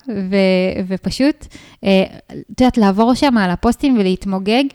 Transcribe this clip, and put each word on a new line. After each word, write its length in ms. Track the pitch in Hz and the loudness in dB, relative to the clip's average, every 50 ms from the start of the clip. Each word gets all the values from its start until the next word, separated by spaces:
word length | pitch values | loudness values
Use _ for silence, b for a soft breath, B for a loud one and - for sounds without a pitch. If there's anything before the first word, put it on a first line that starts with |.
| _ 262 | _ -10
ו-, 760 | 214 196 190 185 202 196 190 185 185 185 185 185 - - 190 180 | -8 -6 -6 -2 0 0 2 2 2 2 0 -2 -2 -4 -6 -6
ופשוט, 580 | 190 180 - 190 - - 262 294 302 - - - B B B B B B - | -6 -6 -6 -8 -4 0 0 0 0 -2 -10 -20 B B B B B B 0
אה, 200 | 196 196 190 185 - - - - - 135 147 - - | 2 2 2 2 -2 -6 -14 -20 -18 -18 -18 -16 -12
את 80 | - - | -2 0
יודעת, 180 | 254 247 - 240 | 2 2 4 4
לעבור 360 | 208 196 190 208 226 240 254 | 2 2 2 2 2 2 2
שם 240 | - 302 285 240 220 | 2 2 2 2 2
על 120 | 190 180 | 2 0
הפוסטים 480 | 175 - - 233 240 - 294 277 254 220 | -2 0 0 -2 -2 0 0 0 2 2
ולהתמוגג, 680 | 196 185 185 - - 196 190 190 190 202 226 262 277 269 | 2 0 -2 -2 -4 -6 -6 -4 -2 0 0 0 0 -2